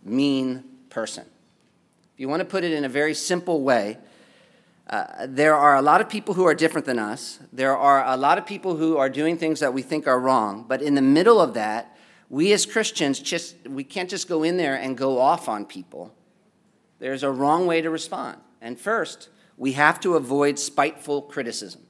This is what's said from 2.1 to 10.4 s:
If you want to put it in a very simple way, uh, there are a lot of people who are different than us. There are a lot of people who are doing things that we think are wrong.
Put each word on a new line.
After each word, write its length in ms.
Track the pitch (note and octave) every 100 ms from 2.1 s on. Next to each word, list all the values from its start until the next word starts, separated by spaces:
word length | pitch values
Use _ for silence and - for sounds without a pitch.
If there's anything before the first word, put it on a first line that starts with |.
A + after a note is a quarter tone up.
If 60 | _
you 80 | C3
want 100 | D#3
to 60 | E3+
put 180 | F#3+
it 80 | F3
in 120 | D#3
a 40 | C#3
very 240 | C3 D3+
simple 480 | D3+ - F3+ F3 E3
way, 380 | C3+ A#2+ G2+ A2 - _ _ _ _ _ _ _ _
uh, 380 | G#2+ - - C3
there 260 | C3 D3+
are 220 | D3+ D3 C#3
a 60 |
lot 180 | C#3+ E3
of 80 | A3
people 240 | G#3+ G3+
who 120 | F3+
are 100 | F3+
different 320 | D3+ D#3+ D#3+ C#3
than 120 | A#2+
us. 420 | G#2+ A#2+ - - C3+
There 240 | B2 C3 C3+
are 300 | C#3 C#3 B2
a 100 | C3
lot 220 | C#3 F3+
of 80 | F#3+
people 300 | G3+ F#3+ E3
who 200 | D#3+ D#3+
are 140 | C3+
doing 260 | C3 D#3 E3+
things 240 | D#3+ D#3
that 140 | D3
we 80 | C3
think 240 | B2+ D#3 D3
are 120 | B2+
wrong. 460 | C3 C3